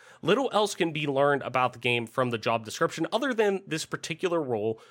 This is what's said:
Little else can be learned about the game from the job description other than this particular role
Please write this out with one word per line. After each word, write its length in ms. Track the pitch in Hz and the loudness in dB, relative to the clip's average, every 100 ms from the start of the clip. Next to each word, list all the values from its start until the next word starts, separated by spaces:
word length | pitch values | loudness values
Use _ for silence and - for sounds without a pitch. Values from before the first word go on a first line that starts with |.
| - - | -20 -6
Little 300 | - 220 262 | 2 2 2
else 220 | 202 208 | 2 0
can 180 | - 170 | 0 -2
be 140 | 156 147 | -2 -2
learned 360 | 135 143 143 | 2 4 2
about 300 | - 127 127 | 0 0 0
the 60 | 120 | 0
game 280 | 123 120 113 | 0 0 0
from 240 | - 123 | -2 0
the 80 | 113 | 0
job 260 | 117 113 | 0 -2
description 420 | 110 - 165 - 160 | -2 -2 -2 -2 -2
other 200 | 220 277 | 0 0
than 300 | 226 208 190 151 | 2 2 2 -4
this 200 | 156 - | -6 -6
particular 560 | 160 - 165 185 170 | -8 -8 -4 0 0
role 380 | 135 117 110 113 - | 0 0 -2 -4 -10